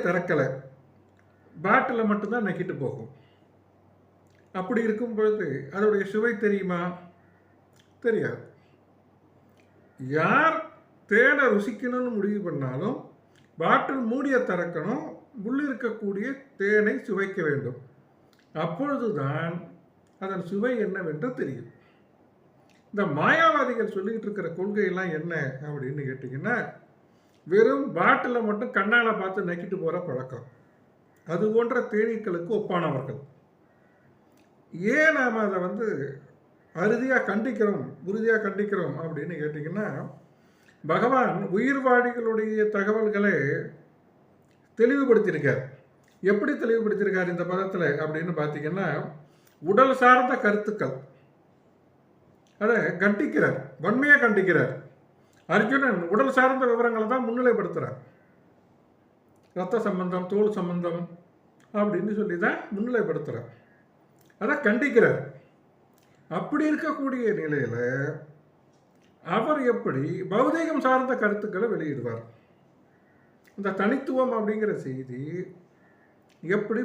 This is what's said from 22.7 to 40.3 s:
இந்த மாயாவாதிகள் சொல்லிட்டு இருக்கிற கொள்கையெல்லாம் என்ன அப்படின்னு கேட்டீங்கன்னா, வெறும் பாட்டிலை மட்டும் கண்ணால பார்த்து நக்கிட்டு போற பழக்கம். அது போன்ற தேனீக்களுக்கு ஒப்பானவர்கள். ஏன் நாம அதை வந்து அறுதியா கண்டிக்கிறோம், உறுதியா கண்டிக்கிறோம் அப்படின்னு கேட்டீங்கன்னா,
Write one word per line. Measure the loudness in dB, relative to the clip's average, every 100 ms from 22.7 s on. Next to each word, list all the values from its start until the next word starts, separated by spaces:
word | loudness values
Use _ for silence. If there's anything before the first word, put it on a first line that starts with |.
| _ _
இந்த | -4 -2 2
மாயாவாதிகள் | 2 4 4 4 0 -2 -4
சொல்லிட்டு | -4 -4 -4 -6
இருக்கிற | -6 -6 -6
கொள்கையெல்லாம் | -4 0 0 0 -2 -4
என்ன | -4 -4 -4 -6 -8
அப்படின்னு | -8 -8 -6 -8
கேட்டீங்கன்னா, | -8 -10 -6 -4 -4 -4 -12 -20 _ _ _ _ _ 2
வெறும் | 6 6 4 0 2
பாட்டிலை | 4 4 2 0 0
மட்டும் | -2 -2 0
கண்ணால | 4 4 4 0
பார்த்து | -2 -4 -4
நக்கிட்டு | -4 -6 -4
போற | -2 -4 -4
பழக்கம். | -6 -8 -12 -16 -20 _ _ _ _ _ _ -6
அது | -2 2
போன்ற | 2 2 0 0
தேனீக்களுக்கு | 0 0 0 -4 -4 -2 -2
ஒப்பானவர்கள். | 0 0 0 -2 -6 -10 -14 _ _ _ _ _ _ _ _ _ _ _ _ _ _ -4 0 4
ஏன் | 4 4
நாம | 0 0
அதை | 0 -2 -4
வந்து | -4 -4 -4 -6 -12 -20 _ _ _ _ -2
அறுதியா | 0 2 2 0 2
கண்டிக்கிறோம், | -2 -2 0 0 0 -6 -10 -6
உறுதியா | -2 2 2 0
கண்டிக்கிறோம் | -2 -2 -2 -4 -6
அப்படின்னு | -8 -8 -8 -6
கேட்டீங்கன்னா, | -6 -6 -8 -6 -6 -6 -10 -14 -20